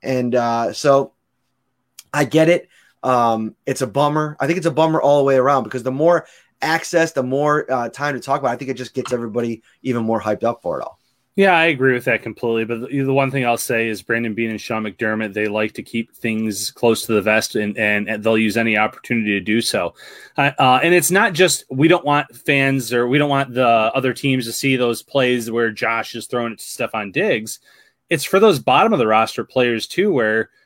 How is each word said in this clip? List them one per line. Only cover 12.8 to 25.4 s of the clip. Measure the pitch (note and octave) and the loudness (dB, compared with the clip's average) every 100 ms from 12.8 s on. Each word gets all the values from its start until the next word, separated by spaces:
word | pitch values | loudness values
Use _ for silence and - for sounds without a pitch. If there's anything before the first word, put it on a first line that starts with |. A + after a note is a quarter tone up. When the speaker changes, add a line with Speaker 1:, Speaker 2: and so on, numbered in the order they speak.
| A#2 | -6
Speaker 2:
the, | C#3 | -4
the | C3+ | 0
one | C3+ C3+ | 0 0
thing | C#3 | 0
I'll | B2 A#2 | 0 -2
say | - A#2 A2+ | -2 -2 -2
is | G2+ | -4
Brandon | - A#2 A#2 | -4 -2 -2
Beane | G#2+ A2+ | -4 -4
and | G#2+ | -6
Sean | - A2 | -6 -6
McDermott, | G#2+ - A2 A2 G#2+ | -6 -4 -4 -2 -4
they | G2 G#2+ | -4 -2
like | G#2 G#2+ | -2 -4
to | - | -6
keep | - A#2 A#2 | -8 -8 -8
things | - A#2 A2 A2 G2 - | -6 -4 -2 -4 -4 -8
close | - A#2+ A2 | 0 2 2
to | - | 2
the | G#2+ | 0
vest, | G2 A2 - | 2 0 0
and, | A2+ G#2 G#2 | -4 -4 -2
and, | G#2 G#2 G#2 | 0 0 -2
and | G#2+ | -4
they'll | G#2+ A2 | 0 2
use | A2 G#2 | 2 0
any | A2+ G#2+ | 0 0
opportunity | G#2+ - - A#2+ G#2+ | 0 -4 -6 -2 0
to | G2+ | -2
do | F#2 A2+ | 0 -2
so. | - G#2 F2 - - - - - | 0 -2 -4 -8 -20 -20 -10 -2
Uh, | C#3+ - | 0 4
uh, | C3 C3 | 4 4
and | D#3+ | 4
it's | F3+ - | 4 4
not | F#3 A3 | 2 2
just | D#3 F3+ - - | 4 2 2 -6
we | C3 D#3+ | 0 4
don't | F3 C#3+ | 4 2
want | D3 C#3+ | 0 -2
fans | - - C#3 C#3 C3+ A2 | -8 0 2 2 0 -2
or | A#2+ A#2+ | 0 2
we | C#3+ | 2
don't | D3 | 2
want | C#3 C3+ | 0 0
the | B2 A#2+ | 0 4
other | A#2 A2 C3+ B2+ | 4 2 0 -2
teams | A#2+ C#3 C3 A#2 | -2 -2 -2 -2
to | |
see | - C3+ C3 | -4 0 0
those | A#2+ A2+ | 0 -2
plays | - C#3 B2+ B2 | -2 0 2 0